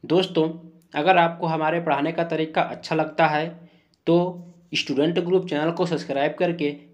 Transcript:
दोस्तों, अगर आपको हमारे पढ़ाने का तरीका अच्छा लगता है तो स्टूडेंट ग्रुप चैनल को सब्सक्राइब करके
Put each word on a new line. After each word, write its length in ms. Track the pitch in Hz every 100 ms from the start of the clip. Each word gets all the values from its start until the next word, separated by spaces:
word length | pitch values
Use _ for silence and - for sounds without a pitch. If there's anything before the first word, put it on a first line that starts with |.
दोस्तों, 460 | 127 170 180 - 160 170 - - _
अगर 240 | 147 160 185
आपको 300 | 170 170 170
हमारे 320 | 160 156 170
पढ़ाने 300 | 170 143 147
का 120 | 170 170
तरीका 360 | 156 156 180
अच्छा 320 | - - - 160
लगता 320 | 156 - 160
है 220 | 151 160 170 - _ _ _ -
तो 80 | 170 180 175 - - _ 147
स्टूडेंट 440 | - 135 156 175
ग्रुप 280 | 175 185 175
चैनल 240 | 147 156
को 140 | 165 156
सब्सक्राइब 500 | 156 - 139 147 151
करके 360 | 180 170 147 143 -